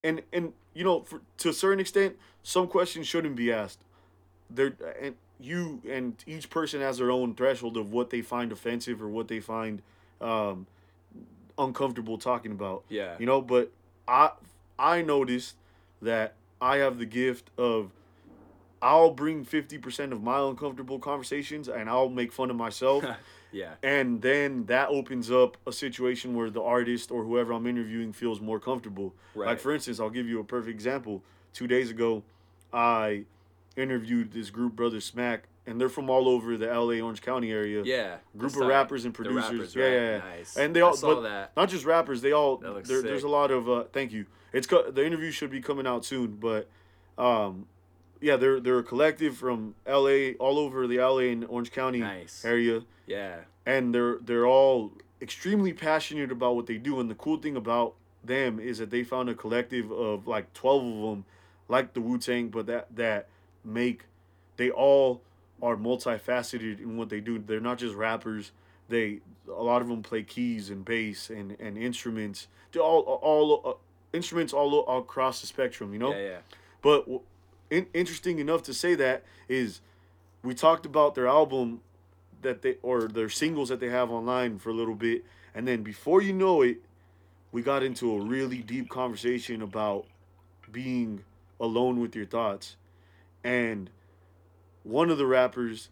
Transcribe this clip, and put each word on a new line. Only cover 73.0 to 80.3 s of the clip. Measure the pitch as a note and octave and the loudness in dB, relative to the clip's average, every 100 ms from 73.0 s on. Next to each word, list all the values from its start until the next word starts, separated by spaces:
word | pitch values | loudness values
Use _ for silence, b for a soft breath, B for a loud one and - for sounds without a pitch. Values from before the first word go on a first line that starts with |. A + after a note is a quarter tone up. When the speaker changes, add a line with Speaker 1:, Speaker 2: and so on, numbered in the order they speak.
Speaker 1:
all, | - C3 D#3 D3+ D3+ D3 | 4 0 4 6 6 4
uh, | B2+ B2+ _ _ _ E3 | 2 -6 _ _ _ -6
instruments | E3+ E3+ D#3+ | -2 -2 0
all, | C#3 C#3+ D3 | 2 4 4
all | - B2+ | 2 -2
across | B2 C#3 C3 B2 | -2 -2 -2 -2
the | - | -8
spectrum, | - B2+ - G#2 | -2 -2 -2 -8
you | G#2 | -4
know? | B2+ | -4
Speaker 2:
Yeah, | G2+ | -2
yeah. | G2 F2+ - B B B | -6 -10 -16 B B B
Speaker 1:
But | C#3+ C#3+ | 4 4
w-, | - B2+ - _ _ - _ | 2 -8 -10 _ _ -20 _
in-, | D#3+ F#3 | -2 0
interesting | E3 F3 E3+ F3+ E3 | -2 -2 -4 -4 -2
enough | C#3+ E3 | 0 0
to | D#3+ | -2
say | B2 F3 E3 | -2 0 4
that | C3 B2+ B B B | 2 0 B B B
is | C3 A2+ F2+ b b b b _ | -2 -2 -6 b b b b _